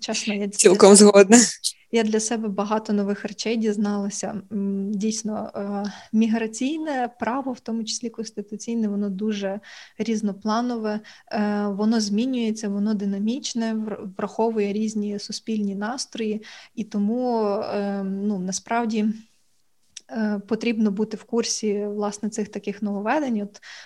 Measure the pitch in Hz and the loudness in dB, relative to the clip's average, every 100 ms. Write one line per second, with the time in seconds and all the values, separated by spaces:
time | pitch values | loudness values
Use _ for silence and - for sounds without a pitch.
0 | - 214 - 202 208 202 196 196 196 202 | -6 -4 -4 -4 -2 4 6 10 10 12
1 | 208 202 196 240 220 - - - _ 233 | 12 10 10 8 6 0 -8 -8 _ 0
2 | 214 220 220 233 220 196 202 214 214 208 | 2 0 0 -4 -4 -4 -2 -2 0 0
3 | 196 202 202 202 220 233 220 208 208 202 | 0 -4 -6 -6 -4 -2 0 0 0 0
4 | 202 - 190 214 190 208 196 196 196 208 | -4 -6 -8 -8 -8 -6 -4 -4 -4 -4
5 | 220 220 214 214 214 - 202 202 202 - | -4 -4 -6 -6 -8 -8 -6 -4 -6 -10
6 | - 214 226 226 220 220 262 320 311 269 | -2 2 2 2 -2 -4 -4 -4 -4 -2
7 | 240 - 220 262 262 240 - 226 220 - | -4 -4 -4 -4 -6 -8 -6 -6 -6 -8
8 | 233 226 220 - 202 208 - 233 214 202 | -8 -8 -10 -10 -10 -10 -4 -2 -2 -2
9 | 208 185 214 202 196 202 - - - - | -4 -2 -2 -2 -4 -6 -10 -20 -14 -6
10 | 220 220 214 196 214 220 247 233 214 208 | -2 0 -2 -2 -2 0 0 -2 -4 -4
11 | 214 - - 220 208 208 208 196 214 226 | -8 -20 -6 -2 0 0 -2 0 2 2
12 | 202 202 254 254 226 220 208 202 208 208 | 2 0 0 0 -2 -2 -4 -2 0 0
13 | 202 196 214 254 - 233 226 220 214 - | -2 -2 -2 -2 -4 -4 -2 -2 -4 -8
14 | 202 - 208 - 226 220 202 202 220 214 | -10 -6 -4 0 0 2 0 0 -2 -2
15 | 208 202 - - - 220 202 196 208 262 | -4 -6 -8 -10 -4 -2 -2 -4 -6 -6
16 | - - 220 214 - - - - 220 208 | -8 -6 -4 -4 -8 -20 -14 -10 -4 -2
17 | 202 240 254 226 214 202 - 202 202 196 | 0 0 0 0 0 0 -2 -2 -2 -2
18 | 196 196 208 196 185 185 - 233 226 220 | -4 -2 -2 -2 -4 -6 -2 -2 0 0
19 | 214 220 - _ _ _ _ _ _ - | 0 -2 -10 _ _ _ _ _ _ -20
20 | - 226 214 208 196 220 226 220 214 190 | -10 -4 -2 -2 -2 -2 0 2 0 0
21 | 214 220 - 233 226 - 214 202 208 208 | -4 -6 -4 -2 -2 -2 -2 -2 -2 -4
22 | 208 208 214 220 214 208 208 202 202 202 | -4 -4 -6 -4 -6 -6 -8 -6 -4 -2
23 | 208 302 269 214 202 - - - | 0 0 0 -2 -4 -12 -20 -20